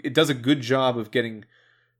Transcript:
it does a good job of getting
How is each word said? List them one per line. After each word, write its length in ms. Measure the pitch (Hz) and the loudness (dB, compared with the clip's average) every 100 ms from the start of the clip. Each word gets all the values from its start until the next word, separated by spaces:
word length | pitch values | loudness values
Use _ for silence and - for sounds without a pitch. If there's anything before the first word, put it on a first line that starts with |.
it 100 | 147 | -2
does 160 | 127 156 | 0 2
a 40 | 127 | 0
good 260 | 120 147 | 0 0
job 360 | 120 131 131 120 | 2 2 2 0
of 140 | 107 | -2
getting 340 | 127 117 107 - _ _ _ _ | -2 -2 -8 -18 _ _ _ _